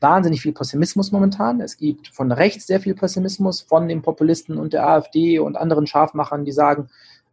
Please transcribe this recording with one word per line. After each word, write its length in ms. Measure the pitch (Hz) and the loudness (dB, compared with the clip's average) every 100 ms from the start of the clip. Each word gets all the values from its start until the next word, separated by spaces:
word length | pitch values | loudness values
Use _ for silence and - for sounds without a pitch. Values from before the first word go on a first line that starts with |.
wahnsinnig 400 | 143 180 170 147 | 2 4 2 0
viel 100 | 151 | -4
Pessimismus 640 | 151 135 139 170 - 196 | -6 -6 -2 -2 0 -2
momentan. 480 | 202 196 196 214 247 | 2 0 0 -2 -2
Es 160 | - - | -6 -6
gibt 320 | 151 147 - | -6 -6 -10
von 220 | - 131 | -6 -2
rechts 340 | 123 190 - - | 2 2 0 -2
sehr 140 | 190 | -2
viel 140 | 196 190 | -2 -4
Pessimismus, 640 | 185 185 185 190 190 175 | -4 -2 -6 -2 -2 -4
von 260 | - 160 170 | 0 0 2
den 140 | 165 | -2
Populisten 560 | 160 156 156 165 - 156 | -4 0 2 0 -2 -8
und 160 | 156 | -4
der 120 | 151 151 | -2 2
A 120 | 160 | 2
F 140 | 151 | 2
D 280 | 156 165 160 | 0 2 2
und 160 | 147 147 | 0 -2
anderen 320 | 165 151 147 | 0 0 0
Scharfmachern, 560 | 147 151 151 143 147 | 2 0 0 -4 -4
die 80 | 143 | -4
sagen, 380 | 139 147 147 139 _ _ _ _ | 2 2 2 -4 _ _ _ _